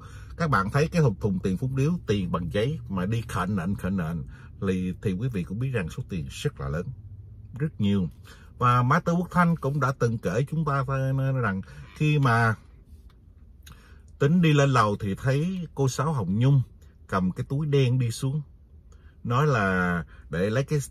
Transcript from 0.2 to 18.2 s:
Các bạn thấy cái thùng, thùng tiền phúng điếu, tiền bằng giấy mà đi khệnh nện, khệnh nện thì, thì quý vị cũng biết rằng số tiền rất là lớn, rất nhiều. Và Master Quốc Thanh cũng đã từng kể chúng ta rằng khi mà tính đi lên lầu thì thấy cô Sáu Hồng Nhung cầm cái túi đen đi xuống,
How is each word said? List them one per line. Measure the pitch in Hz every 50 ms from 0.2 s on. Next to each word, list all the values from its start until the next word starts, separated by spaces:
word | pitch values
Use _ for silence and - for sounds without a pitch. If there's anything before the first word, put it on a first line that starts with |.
| - - -
Các | - 170 156
bạn | 123 95 95 104
thấy | - 139 156
cái | 165 - 170
thùng, | 151 120 95 -
thùng | - 104 95 90
tiền | - 101 92
phúng | 87 131 131 131
điếu, | 135 135 160 180 170 -
tiền | - 104 101 92 82
bằng | 87 87 87 80 76
giấy | 101 110 139 160 - - -
mà | 95 92 90
đi | 98 117 117 -
khệnh | - - 90 90 92 107
nện, | 95 80 95 101
khệnh | - - 90 98
nện | 95 82 80 85 80 67 - - - - - - -
thì, | 104 98 92 92 92 90 87 -
thì | - 104 90
quý | 92 123
vị | 135 117 92 82
cũng | - 95 113
biết | 131 135 127
rằng | 110 87 78
số | - - - -
tiền | 98 85 71 67
rất | - - - 147 - -
là | 69 67
lớn, | 71 82 90 - - - - - - - - - - - - - - 120
rất | 151 160 - -
nhiều. | 104 101 101 98 90 78 - - - - - - - - -
Và | - 123 123 123 123 123
Master | 127 151 175 - 170 170
Quốc | 180 175 -
Thanh | - 175 175 170 165
cũng | - - 135 143 151
đã | 127 131 131 -
từng | 123 117 113
kể | 117 - 90 87 120 139 -
chúng | 156 160 156
ta | 147 139 139 135 131 135 135 135 135 135 135 131 135 131 131
rằng | 120 101 95 95 95 - - - - - -
khi | - 156 151 147 147
mà | 135 123 113 117 117 113 107 - - - - - - - - - - - - - - - - - - - - - - - - - - - - - - - - -
tính | 139 139 175 185
đi | 165 156 147
lên | 143 139 139
lầu | 131 120 107 104 104 -
thì | 110 98 95
thấy | - - 135 131 143 160 185 190 180 165 - -
cô | - 139
Sáu | 131 - - 135 160 156
Hồng | 127 92 85 95 110
Nhung | 123 135 143 135 - - - - - - - - -
cầm | - - 135 - 185
cái | - - 120 -
túi | 135 143 160
đen | 147 143 139 131 123 127 127
đi | 123 113
xuống, | 113 -